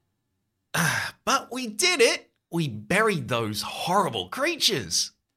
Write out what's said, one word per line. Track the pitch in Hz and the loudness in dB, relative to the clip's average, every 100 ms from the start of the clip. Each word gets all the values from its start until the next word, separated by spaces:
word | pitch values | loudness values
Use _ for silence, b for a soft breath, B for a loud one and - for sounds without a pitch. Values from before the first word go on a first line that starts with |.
| _ _ _ _ _ _ _ | _ _ _ _ _ _ _
<sighs> | - 160 117 B B - | -2 0 0 B B 0
"But | 262 - | 0 -2
we | 247 247 | -8 -6
did | 214 359 339 | 0 2 6
it. | 240 339 - _ _ | 4 4 -6 _ _
We | 170 151 | -4 -2
buried | 107 104 185 220 180 110 | -4 -2 2 2 0 -2
those | 120 110 104 | -2 -2 -4
horrible | - - - 196 165 113 90 | -6 -6 0 2 2 -2 -6
creatures." | - 302 320 - 160 85 - - _ _ | -4 -4 2 2 0 -2 -4 -4 _ _